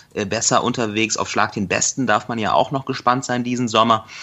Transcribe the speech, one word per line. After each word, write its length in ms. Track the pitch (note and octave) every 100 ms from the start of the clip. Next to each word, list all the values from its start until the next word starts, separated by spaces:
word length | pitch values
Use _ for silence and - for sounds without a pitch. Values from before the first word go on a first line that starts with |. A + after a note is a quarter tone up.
| -
äh, 100 | -
besser 380 | G2 A2 - B2
unterwegs. 540 | A2+ B2+ A2 G#2+ A2 -
Auf 120 | G2
Schlag 220 | G#2+ -
den 160 | A2 F#2
Besten 400 | G2 - - A#2
darf 220 | G#2+ -
man 100 | A#2
ja 140 | G2+
auch 180 | - A2
noch 140 | C3+
gespannt 400 | - C3 A#2+ C3
sein 180 | C3 B2
diesen 240 | B2 B2 A#2
Sommer. 400 | A2 A#2 A2 - -